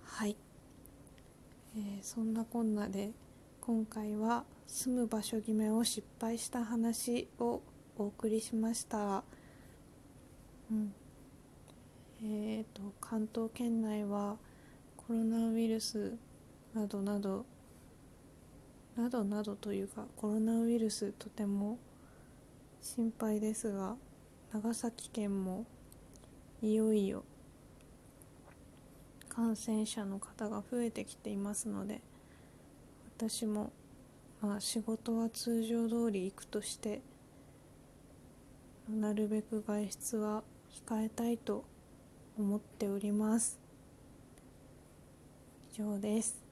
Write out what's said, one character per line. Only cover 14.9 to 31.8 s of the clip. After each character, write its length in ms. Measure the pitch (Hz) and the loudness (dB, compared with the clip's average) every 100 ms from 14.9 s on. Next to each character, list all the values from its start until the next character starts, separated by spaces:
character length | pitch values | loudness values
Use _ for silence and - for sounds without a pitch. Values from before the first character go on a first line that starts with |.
| - | -18
コ 160 | - | 0
ロ 60 | 233 | 2
ナ 320 | 226 226 226 | 4 4 4
ウ 100 | 226 | 4
イ 60 | 226 | 4
ル 120 | 220 | 4
ス 380 | 214 214 202 226 - - - - - | 0 0 -2 -4 -12 -20 -20 -20 -6
な 140 | 220 208 | -2 0
ど 160 | 202 | 0
な 160 | 196 208 | 2 2
ど、 260 | 202 196 254 - - - - - - - - - - - - - - - | 2 -2 -4 -14 -20 -20 -20 -20 -20 -20 -20 -20 -20 -20 -20 -20 -8 0
な 140 | 240 | 2
ど 120 | 247 | 2
な 200 | 196 208 | 2 0
ど 120 | 208 202 | -2 -4
と 180 | 208 | -2
い 100 | 196 | -2
う 40 | 196 | -2
か、 200 | - 214 - | -6 -10 -4
コ 100 | 214 | 0
ロ 140 | 214 | 4
ナ 200 | 220 226 | 4 4
ウ 120 | 233 | 4
イ 80 | 233 | 4
ル 100 | 220 | 4
ス 220 | 202 202 - | 2 -2 -4
と 100 | 214 | -12
て 160 | - 208 | -2 0
も 320 | 202 208 240 - - - - - - - - - - | 2 0 -2 -10 -20 -20 -20 -20 -20 -20 -20 -20 -14
心 320 | - - 226 220 | -8 0 0 2
配 240 | 220 214 | 2 4
で 140 | 214 | 2
す 180 | 220 226 | 0 0
が、 240 | 196 190 247 - - - - - | 0 -2 -4 -10 -20 -20 -20 -6
長 220 | 214 220 | -2 0
崎 380 | 226 233 226 - | 0 -2 -4 -6
県 320 | - 208 196 | -2 0 2
も 240 | 190 185 233 - - - - - - - - - | 0 -2 -6 -10 -20 -20 -18 -20 -20 -20 -20 -2
い 140 | 214 | 4
よ 180 | 214 220 | 6 8
い 160 | 214 196 | 6 4
よ 160 | 196 - - - - - - - - - - - - - - - - - - - - - | 0 -6 -18 -20 -20 -20 -20 -20 -20 -20 -20 -20 -20 -20 -20 -20 -20 -20 -20 -20 -20 -12
感 260 | - 226 220 | 0 0 0
染 300 | - 220 214 | 0 0 0
者 180 | - 202 | -2 -4
の 120 | 196 | -4
方 320 | - - 214 | -8 -6 -4
が 140 | 208 202 | -4 -2
増 100 | 240 | 0
え 80 | 233 | 0
て 160 | 226 202 | -2 -8
き 100 | - | -8
て 140 | 214 | -4
い 80 | 202 | -2
ま 160 | 202 | -2
す 160 | 208 220 | -2 -2
の 160 | 202 | -4